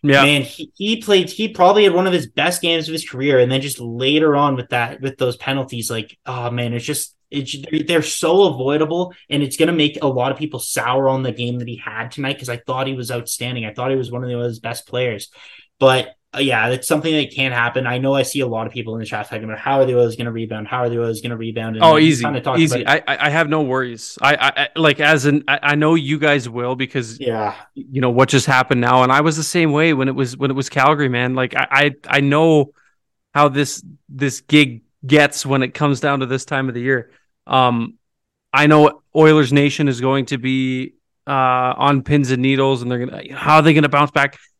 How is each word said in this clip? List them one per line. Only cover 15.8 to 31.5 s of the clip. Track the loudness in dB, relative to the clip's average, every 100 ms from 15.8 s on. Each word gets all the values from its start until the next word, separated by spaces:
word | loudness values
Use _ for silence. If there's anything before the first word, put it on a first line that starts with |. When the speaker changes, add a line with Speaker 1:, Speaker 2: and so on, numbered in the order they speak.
| 4 4 -2 -14 _ -4
Speaker 2:
uh, |
yeah, | -2 0 0
that's | -2 -2
something | -2 0
that | -2 -2
can't | -4 -4
happen. | 0 -2 -2 -4
I | -2
know | 0 0
I |
see | -2 -4
a | -4
lot | -4 -6
of |
people | -10 -10 -10
in |
the | -8
chat | -10 -10
talking | -10
about, | -10 -8
"How | -2 2
are | 2
the | 2
Oilers | 0 -2
gonna | -6
rebound? | -6 -8 -8 -6
How | -4
are | -2
the | -2
Oilers | -4 -4
gonna | -8 -8
rebound?" | -8 -8 -8 2
And | 4
Speaker 1:
Oh, |
Speaker 2:
we | 6 4
Speaker 1:
easy, | 2 -2
Speaker 2:
kinda | -4
talked | -2 0
Speaker 1:
easy. | 0 0
Speaker 2:
about | 0 -2
it. | -2
Speaker 1:
I, |
I, | -2 0
I |
have | 0 0
no | 0
worries. | 0 -2 -4 -10 -16 -2
I, | 0 2
I, | 0 0
I, | -4 2
like, | 2 4
as | 4 4 2
in, | 0 0
I, | -2
I | 0 2
know | 2
you | 2 0 -2
guys | 0 0 -2
will, | -6 -6 -4
because | -4 -4 -6 -8
Speaker 2:
Yeah. | -6 -4 -6 -8 -18 -18
Speaker 1:
you | -8 -2
know | 0
what | 4 4
just | 4 4
happened | 2 2 2
now, | 4 4
and | 4
I | 4
was | 2 0
the |
same | -2 0 0
way | 2 2
when | 2 -2
it | -2
was, | -4 -2
when | -4
it | -2
was | -4
Calgary, | 2 2 4 0
man. | 0 -2 -2
Like, | -2